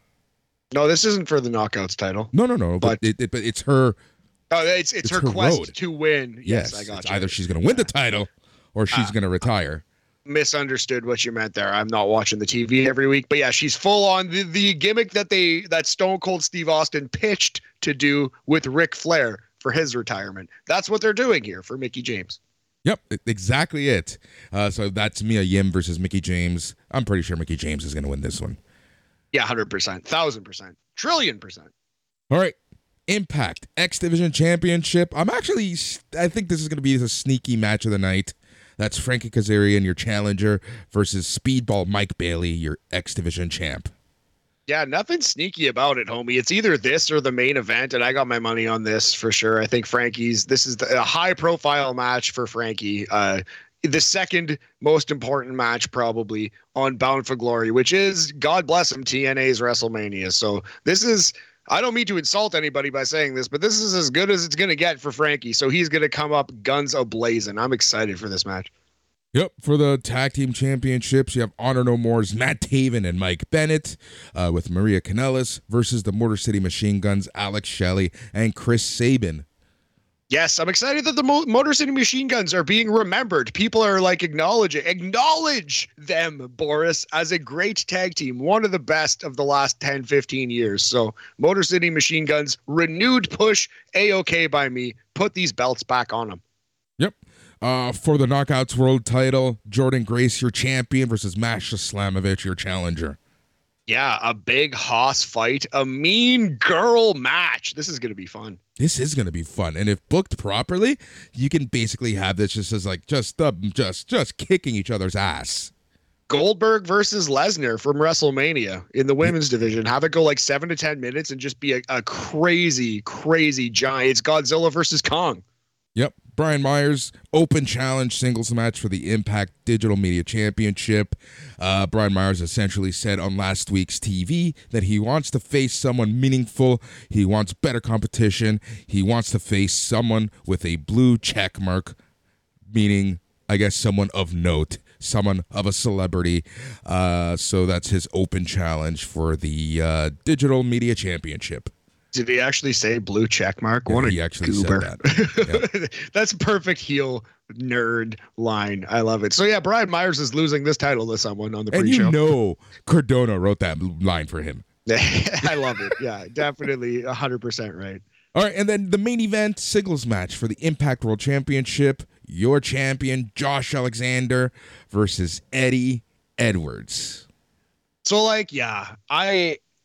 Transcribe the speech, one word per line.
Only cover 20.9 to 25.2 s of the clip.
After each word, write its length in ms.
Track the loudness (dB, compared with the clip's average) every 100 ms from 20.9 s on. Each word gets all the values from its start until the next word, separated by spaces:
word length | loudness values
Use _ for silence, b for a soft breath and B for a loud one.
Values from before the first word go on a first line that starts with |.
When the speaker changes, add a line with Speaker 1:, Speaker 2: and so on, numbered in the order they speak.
| 0
Speaker 1:
they're 120 | 0
doing 300 | 2 2 2
here 220 | 0 -12
for 120 | -12 -10
Mickie 260 | -8 -8
James. 360 | -6 -6 -8 -16 _ _ _ _
Speaker 2:
Yep, 160 | -2 -2 -4
e-, 40 | -8 -4
exactly 600 | -4 0 0 0 -2 0
it. 300 | 0 0 -12 B B B
Uh, 180 | -2 -2
so 200 | -2 -4
that's 340 | -2 -2 -2